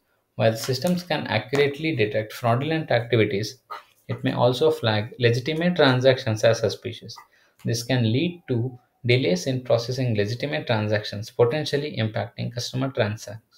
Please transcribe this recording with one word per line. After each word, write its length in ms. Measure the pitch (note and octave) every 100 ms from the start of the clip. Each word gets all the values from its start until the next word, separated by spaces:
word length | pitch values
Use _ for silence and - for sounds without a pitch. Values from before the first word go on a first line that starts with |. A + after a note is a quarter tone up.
| _ _ _
While 200 | - A2+
systems 480 | A2+ - B2+ F3+ F3
can 240 | - D3+ -
accurately 680 | G#2 - C#3+ C#3+ C#3+ D#3 B2
detect 380 | G#2 A2 A2
fraudulent 560 | - A#2 A#2+ D3 D#3+ D#3
activities, 680 | A#2+ A#2+ A#2+ G#2 G2 A2 - - - - _ -
it 140 | A#2+
may 100 | C3
also 380 | B2+ B2 B2 D#3
flag 440 | - A2+ G#2+ G#2+ -
legitimate 580 | A#2+ A#2+ - D#3 F3 F3
transactions 680 | C#3 B2+ C3 B2 - G#2+
as 140 | A#2 A2+
suspicious. 580 | G2+ - - G#2+ - - - _ _ _
This 180 | A#2+ A#2
can 300 | - B2+ A2+
lead 300 | B2+ F3 F3 -
to 300 | A#2+ B2+ B2+ _ _ A#2+
delays 400 | B2+ D#3 F3+ C#3
in 160 | B2+
processing 520 | - A#2 A#2 B2+ B2 G#2+
legitimate 500 | G2+ A#2+ C#3+ D3+ -
transactions, 640 | A2 G#2+ G#2 - G#2 G#2+
potentially 640 | - A#2+ D#3 C#3+ C#3 D3 -
impacting 560 | A2 A2 G#2+ - A#2+
customer 380 | A#2+ - B2+ C3+
transa-, 500 | C3 G#2+ G#2+ - A2 -